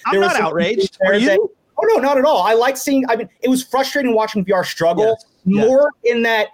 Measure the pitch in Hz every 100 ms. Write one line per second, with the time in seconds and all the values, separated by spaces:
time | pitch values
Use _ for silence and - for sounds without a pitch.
0 | 240 285 359 277 160 160 175 240 392 -
1 | 190 202 254 392 427 _ _ - 440 392
2 | 269 277 294 254 190 226 247 262 - 269
3 | 247 233 214 _ 254 254 - 254 269 285
4 | 254 220 214 214 185 - - - 165 180
5 | 220 220 - _ 185 208 220 262 294 -
6 | 233 233 233 220 202